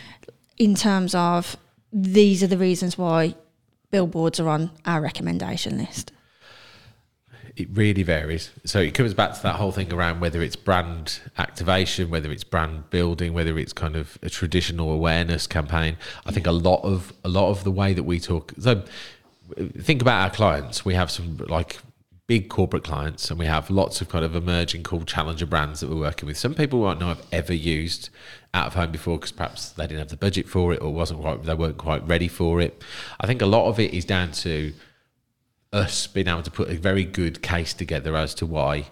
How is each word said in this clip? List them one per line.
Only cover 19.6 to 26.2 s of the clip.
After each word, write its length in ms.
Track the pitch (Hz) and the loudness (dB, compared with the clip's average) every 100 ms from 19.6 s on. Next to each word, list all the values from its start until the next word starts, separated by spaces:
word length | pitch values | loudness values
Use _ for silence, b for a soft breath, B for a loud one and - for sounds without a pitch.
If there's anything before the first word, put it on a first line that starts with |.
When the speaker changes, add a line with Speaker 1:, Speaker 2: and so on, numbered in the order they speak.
| 90 - | -8 -6
Speaker 2:
think 240 | - 143 | 0 4
about 200 | 120 110 | 4 4
our 80 | 92 | 2
clients. 540 | - 104 73 67 - | 4 2 2 -2 -6
We 100 | - | 0
have 180 | 90 87 | 2 0
some, 240 | - 85 78 - | -2 -6 -8 -2
like, 300 | 82 85 - - _ _ - - | -2 -2 -8 -18 _ _ -14 0
big 220 | 117 92 | 0 2
corporate 340 | - 92 82 | 2 2 2
clients, 480 | - 73 76 76 - | -4 -4 -4 -6 -6
and 80 | 80 | -2
we 80 | 80 | 0
have 240 | 78 - | 0 2
lots 300 | 95 - - | 2 2 0
of 80 | 92 | -4
kind 160 | 87 | -2
of 100 | 82 | 0
emerging 480 | 85 87 87 82 85 | -2 0 0 0 -4
cool 220 | 85 85 | -4 -6
challenger 420 | 82 - 78 80 82 | -4 -4 -4 -2 -2
brands 320 | 80 76 76 | 0 0 -4
that 100 | 76 | -6
we're 100 | 80 | -2
working 260 | 76 - | -2 -4